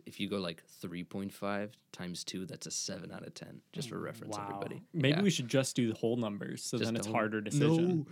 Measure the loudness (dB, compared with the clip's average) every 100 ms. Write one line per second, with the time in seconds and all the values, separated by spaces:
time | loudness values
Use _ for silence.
0 | -12 -6 -2 -2 -4 -6 -12 -12 -8 -8
1 | -6 -6 -6 -4 -2 -2 -4 -10 _ -10
2 | -8 -6 -6 -6 -6 -8 -8 -6 -4 -6
3 | -8 -10 -12 -12 -14 -16 -12 -8 -6 -4
4 | -6 -6 -6 -6 -4 -4 -6 -8 -6 2
5 | 4 6 4 4 4 4 4 4 2 2
6 | 2 2 0 -2 -6 -6 -4 0 0 0
7 | 0 2 2 2 2 4 6 6 6 2
8 | 0